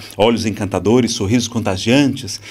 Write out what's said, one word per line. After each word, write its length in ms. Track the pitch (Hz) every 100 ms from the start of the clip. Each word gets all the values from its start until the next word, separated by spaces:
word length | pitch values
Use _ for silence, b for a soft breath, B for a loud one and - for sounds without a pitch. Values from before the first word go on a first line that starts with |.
| B B
olhos 300 | 110 113 110
encantadores, 680 | 95 98 95 90 123 113
sorrisos 340 | - 98 120 117
contagiantes, 920 | 113 101 92 110 135 139 - 101 - B